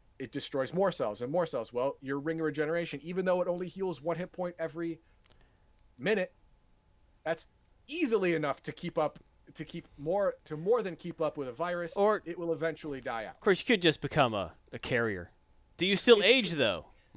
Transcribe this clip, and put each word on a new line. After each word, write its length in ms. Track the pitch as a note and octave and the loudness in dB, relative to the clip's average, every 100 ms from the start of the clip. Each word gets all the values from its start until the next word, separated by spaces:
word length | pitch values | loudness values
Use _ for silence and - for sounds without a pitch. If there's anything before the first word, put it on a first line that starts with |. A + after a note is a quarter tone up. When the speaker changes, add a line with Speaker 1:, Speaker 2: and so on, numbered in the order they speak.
| _ - | _ -14
Speaker 1:
it 120 | C3 | -10
destroys 420 | C#3+ - C#3 C3 | -8 -4 -2 -2
more 180 | E3+ F#3+ | 0 0
cells 300 | - A#2 G#2 | 0 -4 -4
and 100 | B2 | -2
more 140 | E3+ E3 | -2 0
cells. 260 | - - | -4 -4
Well, 260 | A#2+ C3+ - | -2 -2 -4
your 180 | C3+ C#3 | -6 -4
Ring 200 | D3 D#3+ | -2 -2
of 60 | D#3 | -2
Regeneration, 520 | D3 D3+ E3+ E3 C#3+ | -2 -2 -2 -4 -8
even 220 | E3 F#3 | -6 -2
though 180 | F#3 F3+ | 0 2
it 60 | F3+ | 0
only 200 | F3 F3+ | -2 -4
heals 320 | F#3+ F#3+ C#3+ | -6 -6 -4
one 160 | D#3 D#3+ | -4 -4
hit 140 | F3+ | -6
point 240 | - F3+ F3 | -8 -8 -6
every 400 | E3 D3+ E3+ D#3+ _ _ _ _ - _ _ _ _ - | -6 -6 -6 -8 _ _ _ _ -20 _ _ _ _ -6
minute, 360 | C#3 G#3+ F3+ _ _ _ _ _ _ _ _ _ | 0 0 -2 _ _ _ _ _ _ _ _ _
that's 240 | D#3 E3 - _ _ _ - | -4 -4 -8 _ _ _ -10
easily 460 | D#4+ C#4+ A3 F#3 | -2 2 2 4
enough 280 | D#3+ D3 C3 | 2 0 -4
to 80 | - | -8
keep 260 | - F3 E3 | -8 -4 0
up, 220 | D3 - - _ - | 0 -2 -20 _ -18
to 120 | - D#3 | -14 -12
keep 220 | E3+ - - | -12 -14 -8
more, 380 | D3 G3 F#3+ - - | -2 0 0 -2 -6
to 120 | D#3 | -4
more 240 | F3+ A#3+ | 2 2
than 140 | F#3+ D#3+ | 0 -6
keep 260 | F3 - | -8 -2
up 160 | D#3 D3 | -2 -2
with 100 | C3 | -6
a 40 | |
virus. 400 | A#2+ F3 F3 E3+ G3 | -4 -4 -4 -4 2
Speaker 2:
Or 260 | G3+ G3+ D#3+ | 2 2 -2
Speaker 1:
it 120 | F3 | -6
will 140 | E3+ | -2
eventually 480 | D#3 D#3+ D3+ D#3 C3+ | -2 -2 -4 -8 -8
die 240 | B2 A#2 G2+ | -6 -6 -6
out. 100 | - | -2
Speaker 2:
Of 60 | |
course, 180 | G#3+ F#3 | 0 2
you 60 | - | 4
could 160 | G#3+ | 4
just 200 | E3 C#3+ | 4 2
become 320 | - D#3 B2+ | 0 2 4
a, 200 | G#2+ E2+ - _ | 2 -4 -8 _
a 60 | A#2+ | -10
carrier. 520 | - B2 A#2 F#2+ F2 _ _ _ _ - | -2 0 0 -2 -8 _ _ _ _ -2
Do 80 | F#3 | 2
you 120 | G3 | 4
still 200 | - A3 | 8 8
Speaker 1:
It's 60 | G3+ | 8
Speaker 2:
age, 240 | C4 F#3+ | 6 4
though? 320 | D#3+ A2+ F2 - - _ | 2 2 0 -6 -18 _